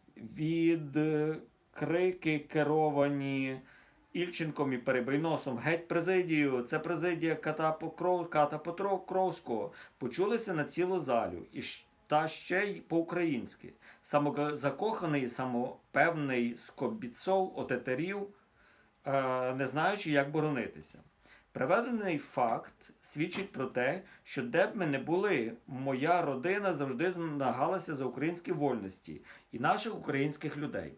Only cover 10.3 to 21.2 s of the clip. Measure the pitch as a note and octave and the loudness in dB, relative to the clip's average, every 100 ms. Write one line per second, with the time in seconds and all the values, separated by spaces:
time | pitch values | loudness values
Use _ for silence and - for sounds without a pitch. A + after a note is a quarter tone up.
10.3 | A#3 A3+ E3 C#3+ - F3+ F#3 C#3 A#2 G2 | 2 0 -2 -2 0 0 0 2 2 2
11.3 | F2 - - - - - _ - D3+ D#3+ | -4 -10 -10 -8 -10 -16 _ 2 2 2
12.3 | - - F3+ G3+ E3+ - E3 E3 E3+ E3+ | -4 -2 0 0 -4 0 0 0 0 0
13.3 | B2+ G2 - F#2 - - - - D3 D3 | 0 -4 -12 -16 -18 -20 -20 0 2 2
14.3 | A#2+ D3 D3+ C#3 - G#3+ A3+ E3+ C#3+ B2 | 0 -2 0 -2 0 -2 -2 0 0 0
15.3 | A#2+ B2+ A#2+ B2+ - _ C#3 D#3+ D#3+ C#3+ | -2 -2 -2 -2 -6 _ 4 4 4 0
16.3 | B2 A#2+ A#2 - - B2+ A2 A#2+ - - | 0 0 -2 -12 -4 -4 -4 -10 -6 0
17.3 | F#3+ F#3 - B2+ B2+ C3+ B2+ F3 G3+ G3+ | 2 2 -2 -2 -2 -2 -2 -2 -4 -8
18.3 | - _ _ _ _ _ _ - C#3 C3 | -12 _ _ _ _ _ _ -2 0 2
19.3 | C3 B2+ C3 C3 C#3 E3+ G3+ D#3+ C#3+ C#3+ | 0 0 0 -2 2 2 0 2 2 4
20.3 | D#3 D3+ C3+ G#2 D#2+ - - - _ | 2 0 0 -4 -8 -18 -20 -20 _